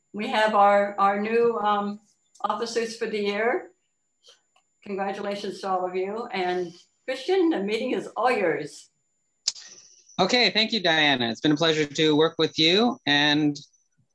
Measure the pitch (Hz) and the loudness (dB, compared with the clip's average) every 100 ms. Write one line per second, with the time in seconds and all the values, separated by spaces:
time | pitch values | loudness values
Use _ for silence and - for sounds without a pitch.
0 | _ 202 214 214 220 220 202 202 202 202 | _ -10 -4 0 2 4 6 6 2 0
1 | 196 202 214 226 233 220 208 208 202 208 | 0 0 0 2 2 2 0 0 -2 -8
2 | _ _ _ - - 240 233 233 226 - | _ _ _ -8 -4 -4 -4 -4 -4 -4
3 | 214 214 202 202 233 359 - _ _ _ | -6 -4 -2 -2 0 -2 -6 _ _ _
4 | _ _ _ _ _ _ _ _ - 196 | _ _ _ _ _ _ _ _ -10 -6
5 | 196 196 202 202 202 180 196 185 180 185 | -6 -6 -6 -8 -8 -8 -4 -2 -2 -4
6 | 190 220 233 190 180 180 175 - _ _ | -4 -6 -8 -4 -2 -2 -4 -10 _ _
7 | - 269 - 392 330 208 196 226 254 196 | -10 -8 0 2 2 0 -2 -4 -2 -4
8 | - - 240 233 180 143 151 - - _ | -6 -2 0 2 0 -2 -6 -14 -20 _
9 | _ _ _ _ - - - - - _ | _ _ _ _ -6 -6 -8 -20 -20 _
10 | _ - 185 247 214 208 220 220 175 160 | _ -2 2 4 2 2 0 0 0 2
11 | 151 131 120 113 156 151 165 156 147 143 | 2 2 0 -2 0 2 2 0 -2 0
12 | 156 147 160 - 156 - 160 190 240 - | 2 4 2 2 -2 2 2 4 2 0
13 | - 143 147 147 151 147 - _ _ _ | 0 2 2 2 0 -2 -10 _ _ _
14 | _ | _